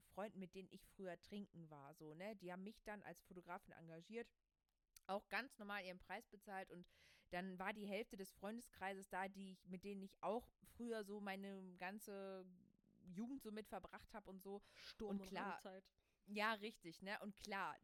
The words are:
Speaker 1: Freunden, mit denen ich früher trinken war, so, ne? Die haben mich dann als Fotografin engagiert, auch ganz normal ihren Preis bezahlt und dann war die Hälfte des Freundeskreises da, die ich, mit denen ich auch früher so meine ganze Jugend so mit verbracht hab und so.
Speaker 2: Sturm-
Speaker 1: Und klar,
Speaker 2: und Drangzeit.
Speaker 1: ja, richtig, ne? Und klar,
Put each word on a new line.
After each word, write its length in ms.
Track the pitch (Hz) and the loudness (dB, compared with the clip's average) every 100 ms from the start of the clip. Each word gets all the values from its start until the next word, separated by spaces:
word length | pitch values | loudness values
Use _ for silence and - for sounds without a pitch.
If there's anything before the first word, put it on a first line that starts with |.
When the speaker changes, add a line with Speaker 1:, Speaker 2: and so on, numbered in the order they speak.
| - | -6
Speaker 1:
Freunden, 240 | - 214 185 | -2 0 0
mit 160 | 185 | -4
denen 140 | 190 185 | -4 -8
ich 160 | 180 - | -10 -14
früher 340 | - 190 170 | -4 -2 -2
trinken 480 | - 202 202 170 160 | -4 -4 -4 -6 -8
war, 240 | 151 139 | -8 -10
so, 200 | 156 156 | -8 -8
ne? 220 | 151 202 214 | -4 -4 -2
Die 160 | 180 | -2
haben 100 | 180 | -2
mich 200 | 190 - | -2 -6
dann 180 | - 208 | -4 -4
als 200 | 156 175 | -4 -8
Fotografin 480 | - 180 175 185 - | -8 -10 -4 -4 -4
engagiert, 540 | - 165 165 175 220 233 _ _ _ _ _ _ - - | -10 -8 -8 -4 -4 -4 _ _ _ _ _ _ -8 2
auch 220 | 202 - | 2 6
ganz 300 | 196 196 - | 4 4 -2
normal 260 | 208 202 | 0 2
ihren 140 | 185 180 | 0 -4
Preis 280 | - 196 - | -2 -4 -4
bezahlt 420 | 202 214 190 190 | -10 -2 -2 -2
und 160 | 170 175 - - - - | -6 -10 -16 -20 -20 -2
dann 280 | 180 190 180 | 2 2 2
war 140 | 190 | 2
die 140 | 214 202 | 2 4
Hälfte 300 | 196 - 196 | 4 2 -2
des 140 | 190 | -6
Freundeskreises 760 | - 196 233 - - 190 196 196 | -2 -2 -2 -4 0 2 2 0
da, 200 | 185 196 | 2 2
die 240 | 190 196 | 0 -6
ich, 140 | 185 180 | -6 -4
mit 180 | 185 | -4
denen 180 | 202 196 | -2 -2
ich 200 | 190 - | -4 0
auch 260 | - 226 - - - - | 4 4 2 -8 -14 -4
früher 280 | 233 226 | 0 2
so 160 | 196 208 | 2 0
meine 560 | 202 190 196 196 190 180 | 2 0 0 -4 -6 -2
ganze 680 | 185 214 - 196 190 190 185 180 - - 52 53 | -2 -2 -4 -2 -2 -2 -6 -12 -18 -20 -20 -16
Jugend 380 | 185 180 240 269 | -4 0 0 0
so 80 | 220 | -2
mit 160 | 214 220 | -2 0
verbracht 460 | 202 175 196 - | -2 -2 -8 -8
hab 120 | 214 190 | -6 -6
und 120 | 190 | -6
so. 200 | 196 202 - | -2 -4 -4
Speaker 2:
Sturm- 440 | - - - 214 196 | -10 -10 -2 4 4
Speaker 1:
Und 40 | |
klar, 340 | 190 190 196 170 | 4 2 2 2
Speaker 2:
und 60 | |
Drangzeit. 200 | 202 190 - _ _ _ - | -2 -8 -10 _ _ _ 0
Speaker 1:
ja, 260 | 208 214 | 8 8
richtig, 480 | 220 214 - 170 - | 8 2 -2 -6 -4
ne? 160 | 190 214 | 0 0
Und 140 | 208 - | 0 -4
klar, 400 | 202 196 170 - | 0 2 4 0